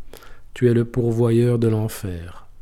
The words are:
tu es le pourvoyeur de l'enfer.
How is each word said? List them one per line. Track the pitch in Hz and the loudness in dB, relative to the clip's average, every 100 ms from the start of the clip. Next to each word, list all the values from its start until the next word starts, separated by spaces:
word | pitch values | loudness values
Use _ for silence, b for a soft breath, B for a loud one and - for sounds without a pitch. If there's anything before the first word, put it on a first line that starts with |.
| B B B B B | B B B B B
tu | - 123 | 2 4
es | |
le | 117 | 4
pourvoyeur | 117 127 117 113 120 117 120 117 | 2 0 0 2 4 4 4 4
de | 117 | 2
l'enfer. | 110 110 - 98 85 87 - - - | 2 -2 -6 -8 -8 -12 -16 -18 -18